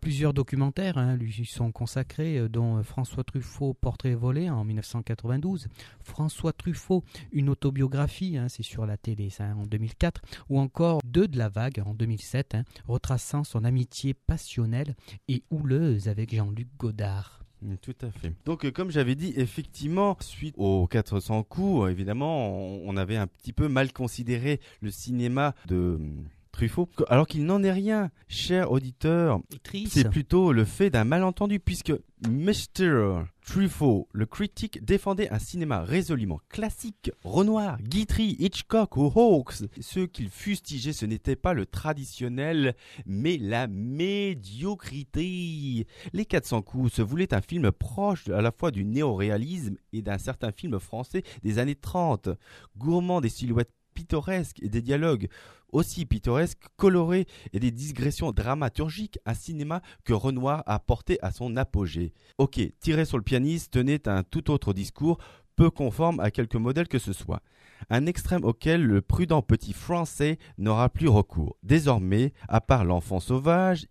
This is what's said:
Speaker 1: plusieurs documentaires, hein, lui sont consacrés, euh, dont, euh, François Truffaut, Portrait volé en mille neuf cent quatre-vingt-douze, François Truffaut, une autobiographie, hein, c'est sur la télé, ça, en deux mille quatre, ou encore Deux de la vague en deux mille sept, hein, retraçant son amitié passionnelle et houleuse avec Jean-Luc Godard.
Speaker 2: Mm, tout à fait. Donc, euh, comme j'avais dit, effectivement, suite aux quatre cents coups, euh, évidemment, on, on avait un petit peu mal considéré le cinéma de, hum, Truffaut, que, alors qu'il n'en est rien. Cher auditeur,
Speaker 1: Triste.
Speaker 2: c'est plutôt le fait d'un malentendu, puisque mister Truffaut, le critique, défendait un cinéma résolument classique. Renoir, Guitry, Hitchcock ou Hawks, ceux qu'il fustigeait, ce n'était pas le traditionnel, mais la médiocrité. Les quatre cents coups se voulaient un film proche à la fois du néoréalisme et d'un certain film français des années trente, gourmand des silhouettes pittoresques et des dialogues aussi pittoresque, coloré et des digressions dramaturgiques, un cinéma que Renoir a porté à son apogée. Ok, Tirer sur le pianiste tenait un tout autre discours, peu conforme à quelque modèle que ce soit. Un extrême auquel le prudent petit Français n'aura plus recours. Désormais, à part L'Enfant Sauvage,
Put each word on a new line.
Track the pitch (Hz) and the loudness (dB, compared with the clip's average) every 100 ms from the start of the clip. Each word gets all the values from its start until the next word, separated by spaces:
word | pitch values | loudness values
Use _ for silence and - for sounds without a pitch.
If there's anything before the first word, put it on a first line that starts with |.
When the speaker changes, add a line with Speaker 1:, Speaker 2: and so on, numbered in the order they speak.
Speaker 1:
plusieurs | 160 139 151 | -4 0 0
documentaires, | 139 131 135 139 135 190 135 | 0 0 0 0 0 -2 0
hein, | 123 127 | 0 0
lui | 113 107 | -2 -6
sont | 117 - 117 | -6 -4 -4
consacrés, | - 120 - 131 - 160 147 | -4 -6 -6 -6 -4 -2 0
euh, | 113 | 0
dont, | 117 117 113 | 0 0 0
euh, | |
François | - - 123 - | -2 -4 -4 -4
Truffaut, | 127 135 120 - 139 | -6 -6 -8 -6 -4
Portrait | 127 127 - 131 | -2 -2 -2 -2
volé | 120 123 139 180 | 0 0 0 0
en | 127 | -2
mille | 107 110 | -2 -4
neuf | - | -4
cent | 120 | -6
quatre-vingt-douze, | 113 113 117 127 160 190 - - - - | -4 -4 -2 -2 -2 -4 -6 -14 -18 -20
François | - - 156 - 165 | -12 -4 -2 -2 -4
Truffaut, | - - 170 - 185 - - - | -4 -4 -6 0 0 -2 -12 -6
une | - 139 | 0 0
autobiographie, | 139 143 135 135 135 143 - 185 151 | 2 0 0 0 0 -2 -2 -4 -2
hein, | 123 | -4
c'est | - | -6
sur | 110 - 110 | -8 -6 -4
la | 104 | -4
télé, | - 107 101 | -4 -4 -6
ça, | - 104 104 | -6 -6 -4
en | 104 | -4
deux | 110 | -2
mille | 110 - | -4 0
quatre, | 170 - - - - | 0 0 -10 -14 -2
ou | 139 | 0
encore | 135 - 170 160 | 0 2 2 2
Deux | 127 131 202 | 2 2 2
de | 131 | 2
la | 110 | -2
vague | 98 123 127 | -2 -2 -2
en | 101 | -4
deux | 107 113 | -2 -2
mille | 107 | -2
sept, | - 127 139 | -4 -4 -2
hein, | 107 123 - - | -4 -4 -8 -4
retraçant | 120 - 127 - 147 | -2 0 -2 -2 -4
son | 143 117 | -2 0
amitié | 117 127 123 - 135 | 2 2 0 -2 -4
passionnelle | 131 - 160 - - 113 120 147 127 - 101 - | -2 0 -2 -2 -2 0 0 -4 -8 -14 -12 -4
et | 127 - | -4 -2
houleuse | 156 147 135 165 110 104 | -4 0 2 4 2 0
avec | 104 113 | -2 -2
Jean-Luc | 110 101 104 123 - | 0 0 -2 -8 -6
Godard. | 117 107 101 95 98 - - _ | -6 -4 -4 -4 -8 -14 -20 _
Speaker 2:
Mm, | 104 95 | -10 -8
tout | - 123 | -10 -10
à | 123 | -10
fait. | - 82 82 | -8 -8 -6
Donc, | - 165 | -6 -4
euh, | 143 | -4
comme | - 185 | -4 -2
j'avais | 151 127 143 | 2 2 0
dit, | 180 | -2
effectivement, | - 123 - 147 - 143 180 202 190 | -2 -2 -2 -10 -8 -2 2 2 0
suite | - - 151 - | -6 -10 -10 -2
aux | 98 95 90 | 2 4 4
quatre | 117 107 101 | 2 0 -2
cents | - 110 | -2 -2
coups, | 107 - 196 170 95 | -2 -2 0 2 2
euh, | |
évidemment, | 90 98 110 147 160 110 | 0 -4 -2 -2 -2 -2
on, | 95 95 98 90 | -4 -6 -8 -6
on | 98 | -4
avait | 95 110 | -2 -2
un | 98 | -4
petit | - - | -6 -6
peu | 113 151 | 0 2
mal | 135 135 | 2 0
considéré | - 123 - 120 120 131 143 - - | -2 -6 -4 -4 -2 -2 -2 -6 -10
le | 107 | -8
cinéma | - - 123 120 127 147 - - | -8 -4 -2 0 0 0 -2 -2
de, | 92 87 85 | 0 0 0
hum, | 76 73 73 - _ | -4 -8 -12 -18 _
Truffaut, | - 117 - 175 | -2 0 0 -2
que, | - - | -2 4
alors | - 160 | 4 4
qu'il | 156 | 0
n'en | 151 196 | 0 2
est | 196 | 2
rien. | 185 196 214 190 - - | 2 0 0 -2 -6 -10
Cher | - - 180 180 | -8 0 2 2
auditeur, | 131 131 123 156 170 170 101 - 135 | 2 0 -2 2 4 4 2 -2 -12
Speaker 1:
Triste. | - 196 214 | -10 -8 0
Speaker 2:
c'est | 151 117 | 4 4
plutôt | 104 139 175 185 | 4 4 4 6
le | 120 | 6
fait | 107 - 196 | 4 4 4
d'un | 127 | 4
malentendu, | 110 165 185 180 202 202 | 4 4 2 0 0 0
puisque | - 175 - 147 - _ 117 | -2 -2 -2 -4 -4 _ -2
mister | 123 175 208 - - 180 135 104 90 82 - | 0 2 0 -2 0 4 4 4 2 -4 -10
Truffaut, | - - 98 - 147 104 - | -6 0 0 4 4 4 2
le | 101 | -4
critique, | 107 - - - - - | -4 -2 -6 -4 -8 -6
défendait | 110 196 - 190 214 | 0 0 2 0 0
un | 107 | -2
cinéma | - 175 156 110 | -4 -4 -2 -2
résolument | 85 160 175 151 104 82 - | 0 -2 0 0 -2 -4 -8
classique. | - 214 - 233 - - - | -6 -6 -6 -10 -10 -10 -10
Renoir, | - 120 202 220 202 - | -2 2 4 2 -2 -4
Guitry, | 107 175 214 - 220 - | -4 -2 0 0 0 0
Hitchcock | 190 - - 220 202 127 | -2 -2 0 2 2 2
ou | 147 | 4
Hawks, | 131 233 170 123 - 101 - | 6 6 6 2 -6 -10 -10
ceux | - - 180 | -8 -4 -4
qu'il | - 104 | -4 -8
fustigeait, | - - 196 - 139 131 | -8 -6 -6 -6 -6 -6
ce | 147 | -4
n'était | 107 110 - 135 | -4 -4 -2 -2
pas | 180 | 0
le | 170 95 | -2 -2
traditionnel, | - 156 151 131 - 123 123 147 165 135 117 - - | -4 -4 -4 -8 -8 -6 -2 0 2 2 0 -8 -14
mais | 113 98 147 170 | -6 -2 0 0
la | 101 117 123 | 0 -2 -2
médiocrité. | 98 113 139 180 202 202 160 95 107 175 202 - 135 139 147 180 180 175 156 139 120 113 - - | -4 -4 -2 0 0 -2 -4 -8 -8 -6 -6 -8 -12 -6 -4 -4 -4 -6 -6 -4 -2 -4 -10 -8
Les | - | -6
quatre | 214 165 - | 0 0 0
cents | 117 | -2
coups | 98 127 127 | -2 0 0
se | - | 2
voulaient | 107 147 185 | 0 0 2
un | 113 | 0
film | - 170 131 | 0 2 2
proche | - - 123 202 180 - | 2 -2 -2 0 0 0
à | 98 | 0
la | 113 | 0
fois | - 170 | 0 -2
du | 101 98 | 0 -2
néoréalisme | 120 151 95 101 104 131 180 117 98 _ | 0 0 2 0 0 -2 -6 -6 -8 _
et | 110 | -8
d'un | 104 98 | -4 -4
certain | 131 127 120 | -6 -6 -6
film | 101 180 104 | -6 -4 -4
français | - 110 127 180 - - | -6 -8 -6 -6 -6 -6
des | - 107 | -2 0
années | 131 | 0
trente, | 139 - 180 170 113 - 90 - - - - | -2 -4 -2 0 0 -2 -6 -10 -20 -20 -6
gourmand | 135 175 180 180 | 0 2 2 2
des | 127 | 0
silhouettes | - 127 117 120 _ _ | -2 -2 0 0 _ _
pittoresques | - 165 160 147 190 156 - | -12 -4 -2 -2 -2 -4 -8
et | 101 | -6
des | 110 | -4
dialogues | 120 143 165 131 101 - - - _ | 0 2 2 2 -2 -10 -20 -20 _
aussi | - - - - | 0 0 -2 -2
pittoresque, | - - 123 175 - - - | 0 2 2 0 -2 -16 2
coloré | 196 180 165 185 180 - - | 6 6 4 2 0 -6 -8
et | 190 | -2
des | 123 | 0
digressions | 117 147 131 139 143 160 | 0 -4 -2 -2 0 -2
dramaturgiques, | 107 107 143 135 - 156 160 214 - - | 0 0 0 0 -2 -2 -4 -8 -8 -6
un | |
cinéma | 113 - 160 147 170 - - | -6 -6 -6 -4 -6 -8 -8
que | - | 0
Renoir | 113 131 131 131 151 - | 2 2 0 0 -2 -2
a | 107 | 0
porté | - 117 - 180 | 2 0 0 0
à | 95 | 0
son | - 123 117 | -4 -4 -2
apogée. | 131 104 92 78 87 - _ - | 0 0 -2 -2 -6 -8 _ 2
Ok, | 135 - 101 - | 2 2 -2 -2
Tirer | - 156 | 0 2
sur | 156 131 | 2 0
le | |
pianiste | 101 127 139 165 - | 0 2 2 0 -2
tenait | 127 127 147 - | 0 2 2 0
un | 98 | 0
tout | 90 165 - | 0 -2 0
autre | 143 - | 0 0
discours, | 95 98 - 151 170 - - _ | -2 -4 -2 0 0 -4 -20 _
peu | - 165 | 4 6
conforme | - 135 104 165 170 | 4 -2 0 0 2
à | 104 | 0
quelque | - 117 120 | 0 -2 0
modèle | 117 135 170 | 0 0 0
que | 131 | -2
ce | 98 | -2
soit. | 98 - 82 - _ - - - | -6 -6 -6 -8 _ -20 -18 -2
Un | 117 151 | 0 2
extrême | 175 - 180 | 0 0 2
auquel | 107 117 - 165 | 2 0 2 4
le | 139 101 | 6 4
prudent | - - 175 156 | 4 2 4 2
petit | - 117 - | 4 2 2
Français | - - 175 165 - 147 160 - - | -8 -4 -2 -2 0 0 0 -6 -4
n'aura | 101 110 123 | 0 4 2
plus | - 160 | 4 6
recours. | 107 98 82 76 - | 6 6 0 -4 -4
Désormais, | 95 151 143 117 92 101 135 - - | 4 4 6 4 4 2 2 -2 0
à | 117 | 2
part | - 131 | 4 4
L'Enfant | 90 87 85 95 | 4 2 0 -4
Sauvage, | - 127 143 170 190 175 - | 0 0 4 4 4 0 0